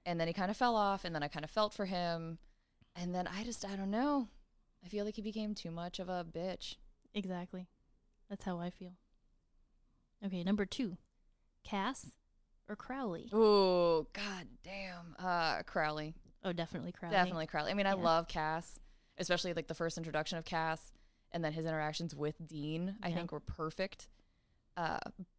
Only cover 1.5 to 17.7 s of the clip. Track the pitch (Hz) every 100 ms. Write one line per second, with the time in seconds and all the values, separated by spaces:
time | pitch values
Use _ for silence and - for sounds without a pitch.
1.5 | - 214 - 190 185 175 165 165 165 -
2.5 | _ _ _ _ 175 175 180 180 190 226
3.5 | 226 196 196 196 214 277 285 226 - -
4.5 | _ _ _ 180 208 208 214 208 214 214
5.5 | 208 170 165 175 - 180 180 165 165 185
6.5 | 180 - - - - _ 208 185 180 180
7.5 | 185 185 _ _ _ _ _ _ 202 -
8.5 | 175 175 - 180 180 _ _ _ _ _
9.5 | _ _ _ _ _ _ _ 196 185 175
10.5 | 202 190 - 233 175 - _ _ _ _
11.5 | _ - 202 202 262 - - _ _ _
12.5 | _ - 208 - 269 247 165 - 208 220
13.5 | 208 190 180 170 165 147 - 202 190 156
14.5 | 120 180 196 190 175 170 - 185 175 160
15.5 | 92 - - 151 151 151 160 - - 196
16.5 | 175 165 165 165 - 175 190 180 170 160
17.5 | 156 151